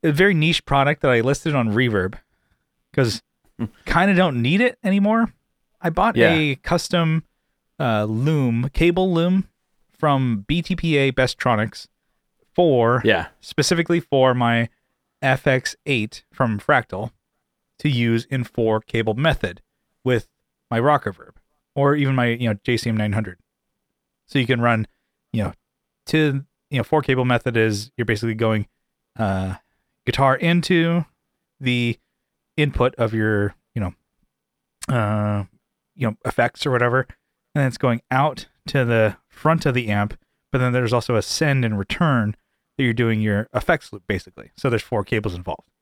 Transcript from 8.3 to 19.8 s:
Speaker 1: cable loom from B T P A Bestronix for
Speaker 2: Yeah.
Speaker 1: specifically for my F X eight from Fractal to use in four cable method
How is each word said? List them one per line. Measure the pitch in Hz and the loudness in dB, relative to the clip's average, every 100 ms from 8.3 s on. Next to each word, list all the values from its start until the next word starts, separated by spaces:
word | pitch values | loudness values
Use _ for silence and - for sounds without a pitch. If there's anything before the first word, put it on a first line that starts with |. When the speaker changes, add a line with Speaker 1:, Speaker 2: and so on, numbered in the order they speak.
| 156 131 117 131 | 0 0 0 -2
Speaker 1:
cable | - 170 175 190 | 0 2 2 0
loom | 170 175 190 - _ _ _ _ _ | 2 2 0 -2 _ _ _ _ _
from | 156 139 127 107 98 | 0 2 0 -2 -2
B | 165 | -4
T | 165 180 | -2 -4
P | 165 147 | 0 2
A | 139 | 2
Bestronix | 127 131 - 127 110 110 - - _ _ _ _ _ _ | 0 -2 0 0 0 -2 -6 -20 _ _ _ _ _ _
for | - 175 127 117 123 113 | 0 4 4 4 4 2
Speaker 2:
Yeah. | 92 87 _ | 2 0 _
Speaker 1:
specifically | - - 139 170 165 170 | -8 -2 0 0 0 -2
for | - 139 131 | 0 2 4
my | 123 120 117 117 _ _ _ _ _ | 4 2 0 -2 _ _ _ _ _
F | 135 135 - | -2 0 0
X | 131 - - - | 0 -2 -12 -4
eight | 131 107 - _ | -4 -4 -10 _
from | - 123 104 | -4 -2 -2
Fractal | - 139 110 95 110 _ _ _ _ _ _ _ | 0 0 0 -10 -10 _ _ _ _ _ _ _
to | 151 | -2
use | 123 117 113 117 | 0 2 0 -2
in | 135 | -6
four | 120 - 113 110 | -6 -2 0 0
cable | - 113 110 | -2 -2 -2
method | 110 160 - 92 87 _ _ | 0 0 0 -4 -10 _ _